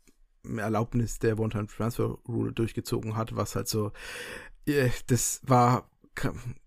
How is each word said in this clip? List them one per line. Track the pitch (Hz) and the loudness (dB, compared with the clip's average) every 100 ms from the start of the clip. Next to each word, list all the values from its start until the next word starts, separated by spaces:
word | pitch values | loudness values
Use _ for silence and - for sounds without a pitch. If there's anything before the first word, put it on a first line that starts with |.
| _ _ _ _ | _ _ _ _
Erlaubnis | - 117 107 107 117 123 110 - | -8 -4 0 0 0 0 0 0
der | 113 107 | 0 2
One-Time-Transfer-Rule | 110 104 107 - 110 - 113 - - 113 110 | 0 -2 -4 -4 -2 0 -2 -4 -6 -2 -2
durchgezogen | 117 113 - - 113 110 110 | 0 -2 -2 -4 -4 -2 -4
hat, | 117 117 | -4 -2
was | 104 104 | -2 -4
halt | 104 | -2
so, | 110 101 - - - - - - - - | -2 -2 -6 -12 -12 -12 -14 -16 -8 0
äh, | 143 123 - - | 4 4 2 2
das | 123 - - | 2 2 -2
war | - 123 120 120 - _ _ | 4 6 8 4 0 _ _
K-, | - 104 - 123 - | -4 -4 -4 -8 -12